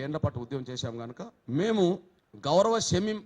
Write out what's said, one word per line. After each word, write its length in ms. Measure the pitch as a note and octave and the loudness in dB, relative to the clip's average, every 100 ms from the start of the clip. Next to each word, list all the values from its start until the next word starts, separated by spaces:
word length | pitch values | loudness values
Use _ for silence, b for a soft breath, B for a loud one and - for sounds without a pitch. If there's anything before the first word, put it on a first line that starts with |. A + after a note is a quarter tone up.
| C#3 | -4
ఏళ్ల 120 | D3+ | -4
పాటు 160 | D3 B2 A#2+ | -4 -4 -6
ఉద్యమం 200 | C#3 B2 | -8 -8
చేశాం 240 | B2+ B2 A#2 | -8 -8 -8
కనుక, 180 | A#2 A#2+ A#3 - - C3+ | -12 -12 -16 -16 -4 0
మేము 260 | G#3+ A3 F3 F#3+ - _ _ G#2 C#3 | 2 4 4 2 -6 _ _ -10 2
గౌరవ 300 | E3+ G#3+ A3+ - | 4 4 2 2
షమీం 300 | F3+ G#3 G#3+ | 0 0 -4